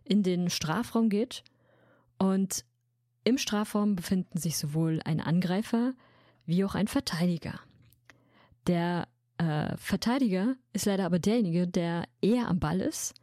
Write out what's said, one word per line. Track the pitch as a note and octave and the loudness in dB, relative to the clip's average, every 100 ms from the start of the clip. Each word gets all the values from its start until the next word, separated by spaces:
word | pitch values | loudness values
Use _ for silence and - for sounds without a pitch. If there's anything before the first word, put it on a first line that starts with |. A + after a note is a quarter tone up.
in | - G3+ | 0 2
den | F#3 F3+ F3 | 2 2 0
Strafraum | - D#3 E3 A#3+ A3+ A3+ | 0 -2 -2 -2 0 2
geht. | G3+ B3+ - - _ _ _ _ _ _ - | 2 -2 -8 -18 _ _ _ _ _ _ -2
Und | F#3+ F#3+ F#3+ - - _ _ _ _ _ | 2 2 2 -2 -8 _ _ _ _ _
im | - C4 | 0 2
Strafraum | - G#3 G#3 G#3+ G#3 G3 | 2 -2 0 0 2 0
befinden | E3 F#3+ F3 F3 | 0 -2 -2 -4
sich | E3 D3 | -4 -4
sowohl | D3 D3+ E3 D#3+ | -2 0 0 0
ein | - D#3 | 0 -2
Angreifer | - E3 F#3 F3+ A3 A3+ A#3+ C4 _ _ _ _ - | 0 0 2 -2 0 0 0 -4 _ _ _ _ -2
wie | E3+ | 0
auch | G3 - | 0 0
ein | G#3 | 0
Verteidiger. | C#4 - E3+ F3+ E3+ - - - _ _ _ _ _ _ _ _ _ - | -2 -2 0 0 0 -4 -12 -14 _ _ _ _ _ _ _ _ _ -2
Der, | F3 E3+ F3 - _ _ - | 0 0 -2 -6 _ _ -4
äh, | E3 D3+ - - | -2 0 -2 -4
Verteidiger | - G3 - B3+ B3 F#3 G3+ C4+ _ | -4 -2 0 0 2 2 0 -2 _
ist | G3+ G#3 | -4 0
leider | G3 F#3+ | 0 2
aber | F3 | 0
derjenige, | F3+ A#3 G3+ E3 F3+ | 2 2 2 0 0
der | F3+ E3+ E3+ - _ | 0 -2 -2 -6 _
eher | F#3 B3 A#3 | 2 2 2
am | F3+ | 0
Ball | D3+ F3 | 0 -2
ist | A#3+ - - - | -2 -4 -8 -12